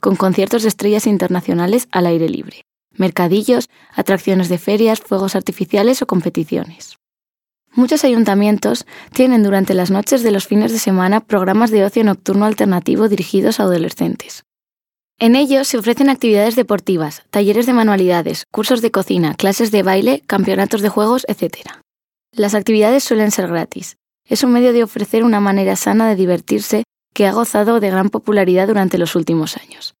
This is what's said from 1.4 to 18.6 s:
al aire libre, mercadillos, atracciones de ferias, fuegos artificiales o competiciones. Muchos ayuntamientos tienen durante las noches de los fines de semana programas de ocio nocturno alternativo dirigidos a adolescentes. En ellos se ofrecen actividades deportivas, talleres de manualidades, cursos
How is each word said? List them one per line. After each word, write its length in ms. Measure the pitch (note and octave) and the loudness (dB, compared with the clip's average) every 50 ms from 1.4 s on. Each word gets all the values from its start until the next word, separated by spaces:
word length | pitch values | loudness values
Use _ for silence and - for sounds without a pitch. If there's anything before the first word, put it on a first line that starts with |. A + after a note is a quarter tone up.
| - - F3+ E3+ F3 F3+ G#3 B3 B3+ _ | -4 -4 -2 -2 0 0 0 -2 -2 _
al 160 | - F#3 F3 | -2 0 0
aire 220 | F3 E3+ E3 E3 D#3+ | 2 0 0 -2 -2
libre, 340 | F2+ - - - - - _ _ _ _ _ _ _ | -4 -8 -10 -14 -18 -20 _ _ _ _ _ _ _
mercadillos, 720 | - F#3+ F#3 - - F3+ E3+ F3+ G#3 G#3+ - B3 A#3+ A#3+ - _ _ _ _ - | -2 -2 -2 0 -2 0 0 0 0 2 0 0 0 -2 -8 _ _ _ _ -10
atracciones 540 | - - - G3 F#3 - - F#3+ F#3+ F#3 E3+ | -8 -2 -2 -2 -2 0 0 0 0 0 0
de 100 | F3+ E3+ | -2 -4
ferias, 420 | - - G3+ G#3 A3+ A3 A3 - | -2 -2 0 2 2 2 0 -2
fuegos 340 | - - - F#3+ G3 G3 - | -4 -4 -4 -2 -2 -2 -4
artificiales 680 | F#3+ - - E3 - F#3 - - G#3 G3+ A#3+ C4 - | -4 -4 -6 -6 -6 -6 -2 0 2 2 2 0 0
o 40 | B3 | -2
competiciones. 880 | - G3 F#3+ D#3+ E3+ E3 - E3 - - - - E3+ E3 - - - - _ _ _ _ _ _ _ _ _ _ _ _ _ _ _ | -2 -2 -2 -2 -2 -4 -4 -6 -4 -4 -6 -6 -8 -16 -20 -20 -20 -20 _ _ _ _ _ _ _ _ _ _ _ _ _ _ _
Muchos 320 | _ - B3+ A#3+ D#4 - - | _ 0 2 2 2 2 2
ayuntamientos 840 | C4+ A#3+ A3+ A3+ G#3 G3 G3 G#3 G#3 G#3+ G3 - G#3 A#3 A#3+ - - - - - - | 2 2 4 2 2 2 2 2 2 0 0 0 -4 -4 -4 -8 -16 -20 -20 -20 -12
tienen 300 | - - B3+ C4 B3 A#3 | 0 2 2 4 4 4
durante 320 | G#3 G3+ G3 G3 F#3+ - F#3+ | 4 2 2 0 0 0 0
las 160 | F#3 F3+ E3+ | 0 0 0
noches 320 | F#3+ G3 G#3+ - C#4+ B3+ | 0 -2 0 0 0 0
de 80 | A#3 A3+ | 2 0
los 160 | G#3 G3 - | 0 0 -2
fines 260 | - G3+ G#3 G#3+ A3+ | 0 0 0 0 0
de 60 | A3+ A3 | -2 -2
semana 420 | - G#3+ F#3+ F#3 F3+ F#3 G#3 A3 | -2 0 0 0 0 0 0 -2
programas 500 | A3 _ A3 G3+ F#3 F#3 G3 G#3+ A#3 A#3 | -2 _ -2 -2 0 0 2 2 2 2
de 140 | A3 G#3 G3 | 2 2 2
ocio 180 | G3+ - A3+ A3+ | 2 2 2 2
nocturno 400 | G#3 G3 - _ - F#3+ G3+ G#3 | 2 0 -2 _ -2 0 0 0
alternativo 640 | G#3+ G#3+ - G#3 G3+ F#3 F3+ F3+ - E3+ F#3+ A3 A3 | 0 0 0 0 0 0 0 0 -2 0 0 2 0
dirigidos 520 | G3+ - E3+ - - F#3+ G3 G#3+ A3 - | 0 -2 -4 -2 -2 0 0 0 0 0
a 40 | G#3 | 0
adolescentes. 800 | F#3+ F3+ E3+ D#3+ F3 - - E3+ E3+ - - - - - - _ _ _ _ _ _ _ _ _ _ _ _ _ _ _ _ | 0 0 0 -2 -4 -4 -4 -4 -4 -4 -8 -12 -18 -18 -20 _ _ _ _ _ _ _ _ _ _ _ _ _ _ _ _
En 140 | A#3 A#3 A#3+ | 2 4 4
ellos 320 | C4+ D4 C4 C#4 C4+ C#4 | 4 2 2 2 0 0
se 120 | - - A#3+ | 0 -4 -4
ofrecen 320 | G3 A3+ A#3+ - C#4 C#4 | -2 -2 0 2 2 0
actividades 440 | C4+ C4+ - A#3 G#3+ G3+ G#3 A3+ A3+ | 2 0 0 2 2 4 2 2 2
deportivas, 680 | B3 A#3 - G#3 F#3+ - - F#3+ E3 D#3+ D3 - - _ _ | 0 0 0 -2 -4 -2 -2 -2 -2 -2 -6 -8 -14 _ _
talleres 360 | - G3+ G3+ G3 G#3 A3+ A#3+ | -2 0 0 2 0 0 0
de 60 | B3 | 2
manualidades, 720 | B3 A#3+ A3 G#3+ G#3 F#3+ F#3 F3+ F3+ E3+ D#3+ E3 D#3+ - - _ | 2 2 2 2 2 2 2 2 2 0 -2 -4 -8 -8 -12 _
cursos 300 | - - | -8 -6